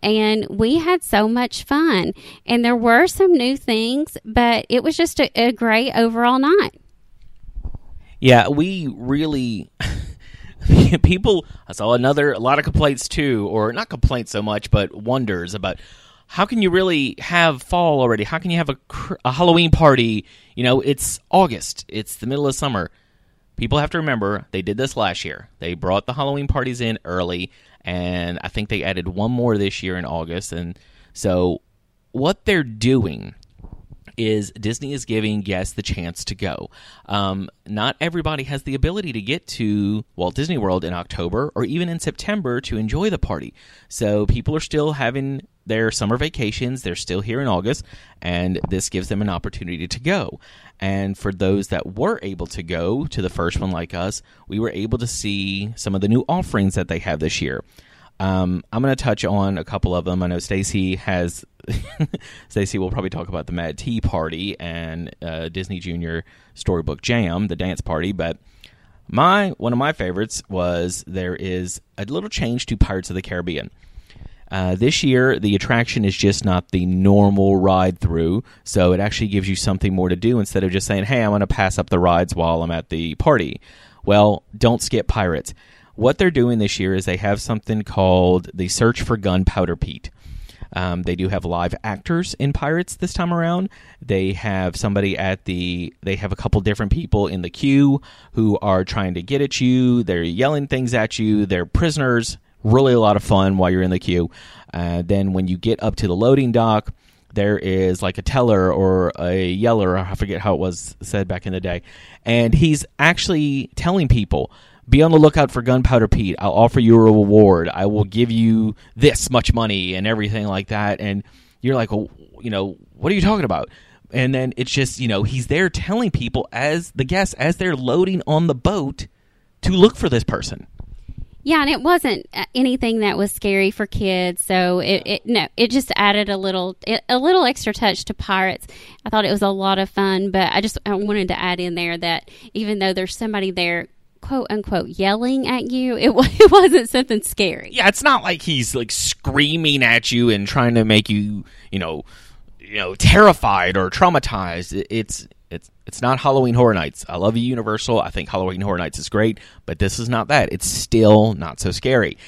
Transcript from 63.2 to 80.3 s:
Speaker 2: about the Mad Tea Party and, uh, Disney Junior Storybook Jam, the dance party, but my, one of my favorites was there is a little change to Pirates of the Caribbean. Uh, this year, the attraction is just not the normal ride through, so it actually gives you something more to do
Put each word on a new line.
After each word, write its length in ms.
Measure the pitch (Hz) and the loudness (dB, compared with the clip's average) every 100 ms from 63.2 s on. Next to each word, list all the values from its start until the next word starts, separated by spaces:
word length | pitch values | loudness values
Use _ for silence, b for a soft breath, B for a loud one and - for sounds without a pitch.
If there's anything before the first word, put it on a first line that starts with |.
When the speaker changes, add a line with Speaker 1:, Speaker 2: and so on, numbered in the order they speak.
| 85 | -8
Speaker 2:
about 200 | 87 78 | -8 -6
the 40 | |
Mad 260 | 85 82 76 | -6 -6 -8
Tea 220 | 120 113 | -6 -4
Party 560 | - 90 80 82 101 - | -2 -2 -4 -6 -8 -8
and, 540 | 85 82 82 82 85 - | -10 -10 -10 -10 -12 -12
uh, 280 | 82 80 82 | -12 -10 -8
Disney 300 | 87 90 92 | -8 -8 -10
Junior 440 | 90 85 82 82 - b b | -8 -8 -6 -8 -10 b b
Storybook 480 | b - 87 76 71 | b -4 -4 -4 -6
Jam, 460 | - 120 95 87 104 | -4 -2 -2 -4 -4
the 80 | 85 | -4
dance 260 | 92 87 | -6 -6
party, 300 | - 80 92 | -6 -4 -4
but 260 | 95 82 - _ b b b b b b | -4 -6 -8 _ b b b b b b
my, 400 | 110 165 202 196 - | 0 2 2 0 -4
one 160 | 113 | -4
of 60 | 123 | -2
my 140 | 143 | -2
favorites 500 | 160 92 90 110 - - | -4 -6 -4 -6 -8 -8
was 560 | 92 87 87 90 - - | -4 -2 -2 -4 -6 -10
there 280 | 92 90 87 | -8 -6 -6
is 460 | 95 90 90 - _ - | -6 -6 -6 -10 _ -12
a 80 | 101 | -8
little 240 | 156 208 | -8 -6
change 380 | - 117 120 - | -6 -4 -4 -2
to 100 | 110 | 0
Pirates 320 | - 95 - | 0 -2 -6
of 60 | 90 | -8
the 60 | |
Caribbean. 500 | - 90 87 76 50 - b b b b b b b | -6 -8 -6 -8 -10 -14 b b b b b b b
Uh, 240 | 95 92 92 | -4 -2 2
this 280 | 123 - | 0 2
year, 360 | 139 127 131 120 | 2 4 4 2
the 160 | 104 101 | 2 0
attraction 500 | - 120 117 123 101 | 2 0 0 0 0
is 100 | - | 2
just 300 | 101 98 101 | 0 0 0
not 240 | 90 - | 0 0
the 160 | 95 90 | -2 0
normal 720 | 92 98 101 101 98 98 98 | 2 6 6 6 4 4 4
ride 420 | 95 92 92 87 | 4 4 2 0
through, 440 | 87 82 82 101 - b | -2 0 0 -2 -6 b
so 300 | b 101 90 | b 2 4
it 60 | 90 | 4
actually 280 | 104 - 110 | 0 -2 -2
gives 220 | 101 95 | -2 -2
you 60 | 92 | -2
something 380 | - 95 101 | -2 0 0
more 140 | 95 90 | 0 0
to 80 | 90 | 0
do 240 | 113 | 2